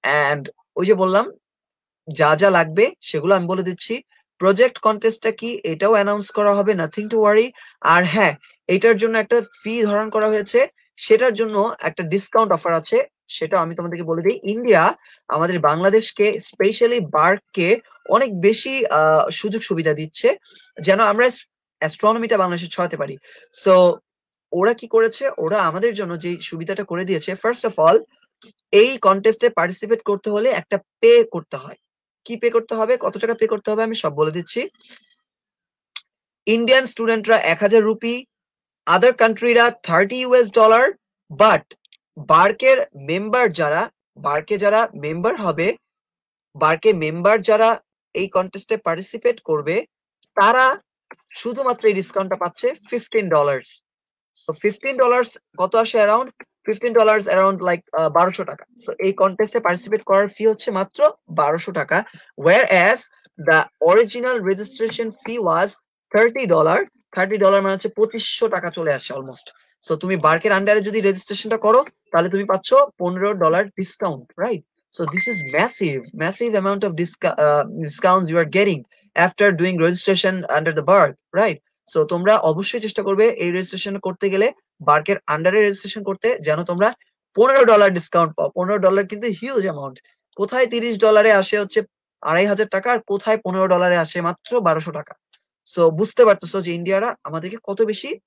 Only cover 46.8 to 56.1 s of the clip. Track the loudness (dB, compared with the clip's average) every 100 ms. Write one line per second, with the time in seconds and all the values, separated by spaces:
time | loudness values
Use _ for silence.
46.8 | 2 0 -2 -2 2 2 2 2 2 0
47.8 | _ _ _ -8 -4 -4 -4 -10 -8 -6
48.8 | -4 -8 -8 -4 -4 -4 -4 -4 -2 -4
49.8 | -6 _ _ _ _ 0 2 4 2 0
50.8 | _ _ _ -20 _ -12 -10 -4 -4 0
51.8 | 0 0 -4 -6 -4 -4 -6 -4 -6 -6
52.8 | _ -10 -4 -4 0 0 0 -2 -8 -20
53.8 | _ _ _ _ _ _ -12 -4 -4 -4
54.8 | -8 0 2 2 -2 -8 _ -6 0 0
55.8 | 0 2 4